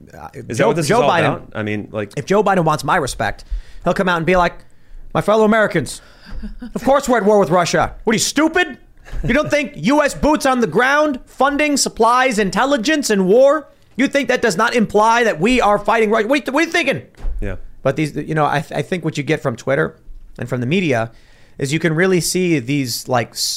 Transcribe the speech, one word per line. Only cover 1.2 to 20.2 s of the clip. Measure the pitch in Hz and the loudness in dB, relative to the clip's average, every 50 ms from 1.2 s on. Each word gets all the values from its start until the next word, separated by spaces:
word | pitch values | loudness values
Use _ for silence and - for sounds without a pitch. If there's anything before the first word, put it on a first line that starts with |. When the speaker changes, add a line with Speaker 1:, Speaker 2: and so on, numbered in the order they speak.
| 107 123 165 | 0 0 -2
Speaker 2:
about? | 170 - - - | -4 -8 -12 -10
I | 110 107 | -8 -6
mean, | 107 107 104 98 - | -4 -4 -6 -6 -8
like, | - 107 104 101 - | -8 -8 -8 -8 -8
Speaker 1:
if | - - | -8 -4
Joe | - 190 208 202 | 0 2 2 2
Biden | 196 190 185 165 | 2 2 2 2
wants | 160 151 143 - | 2 0 0 0
my | 147 165 | 0 0
respect, | 185 143 120 - - 113 101 - - - - - - - - - - - | 0 0 -2 -4 -4 -4 -4 -6 -6 -8 -8 -8 -8 -8 -10 -12 -6 -4
he'll | 170 180 | -2 -2
come | - 190 185 | 0 0 0
out | 175 | 0
and | 165 165 | 0 0
be | 160 185 | 2 2
like, | 180 175 175 - - - - - - - - - - - - - | 2 2 0 -2 -6 -16 -20 -20 -20 -20 -20 -18 -18 -12 -6 -4
"My | 151 | -2
fellow | 160 196 214 220 214 | 0 2 2 4 4
Americans, | 208 220 220 208 202 - 165 127 - - - - - - - - - - - - 214 - - 247 226 - | 4 4 4 2 2 0 -2 -4 -4 -8 -14 -18 -20 -20 -20 -18 -14 -12 -10 -10 -10 -12 -14 -12 -10 -10
of | 190 - | -4 0
course | - 269 285 269 233 | 2 2 2 2 2
we're | 247 226 | 0 2
at | 196 | 4
war | 208 214 202 | 4 4 4
with | 190 - | 4 4
Russia. | 170 180 170 - - 160 123 - - - - | 2 2 2 2 2 0 0 0 -4 -4 -2
What | 220 226 | 0 0
are | |
you, | 196 | 0
stupid? | - - - 285 311 320 320 370 359 311 240 - - - - - - - - - - | 0 -2 0 0 0 2 2 0 -2 -2 -4 -10 -20 -20 -20 -20 -14 -10 -6 -4 -2
You | 156 240 | 0 0
don't | 294 302 - | 0 0 0
think | - 294 285 202 - | 0 -2 -2 -2 -6
U | - 147 214 285 294 285 | -4 -2 2 2 2 2
S | 277 - | 2 0
boots | 143 - 285 302 294 - | 0 0 2 2 2 2
on | 269 262 247 | 0 0 2
the | 226 165 | 0 0
ground, | 143 208 247 262 285 294 302 302 262 247 - | 2 2 2 2 4 2 2 2 0 -4 -10
funding, | - - - 254 285 285 277 302 302 285 | -10 -4 0 0 0 2 2 0 2 0
supplies, | 254 - 208 - - 226 226 240 254 262 269 226 202 | 0 -2 -2 0 2 2 4 4 4 2 2 2 0
intelligence, | 208 185 - 196 247 277 285 277 202 285 320 294 240 - | 0 0 0 0 0 2 0 0 0 0 0 0 0 0
and | 214 196 190 | 0 2 4
war? | 180 202 - 269 277 294 311 277 - - _ _ _ _ | 4 6 6 6 6 4 2 -2 -8 -18 _ _ _ _
You | - 262 | -2 -2
think | 269 - 277 269 214 | 0 0 0 0 0
that | 254 247 | 0 0
does | 240 233 170 | 0 0 0
not | 175 220 240 233 | 2 0 0 2
imply | 247 208 - - 208 214 226 226 240 240 | 2 0 2 2 2 4 4 4 4 2
that | 214 170 151 | 2 0 0
we | 170 233 254 233 | 2 2 2 4
are | 190 202 208 202 | 4 2 2 2
fighting | - - 220 233 226 208 | 2 0 2 2 2 2
Russia? | 214 226 208 214 | 2 2 2 2
What | 277 302 - | 0 0 0
are | |
you, | 269 254 | 0 0
what | 302 339 | 0 0
are | |
you | 330 339 | 0 0
thinking?" | 349 294 262 220 131 - - _ - - - - - | -2 0 0 -2 -4 -6 -12 _ -8 -6 -4 -4 -4
Speaker 2:
Yeah. | 104 101 90 - - - - - - | -4 -6 -6 -8 -10 -14 -12 -6 -4
Speaker 1:
But | 131 135 | -2 -2
these, | - 156 143 - | -2 -2 -4 -4
you | 147 - - 156 | -6 -6 -4 -2
know, | 156 147 | 0 0
I, | 143 - 147 160 - | 0 0 -2 -4 -4
I | - 147 143 | -6 -6 -6
think | - 190 180 156 | -4 -4 -4 -4
what | 160 - 151 | -4 -6 -4
you | 139 | -4
get | 131 151 147 | -2 -2 -2
from | - 139 120 | -2 -4 -6
Twitter | - - 127 135 151 160 - - - - - - - | -4 -4 -2 0 0 0 -2 -6 -10 -18 -18 -18 -18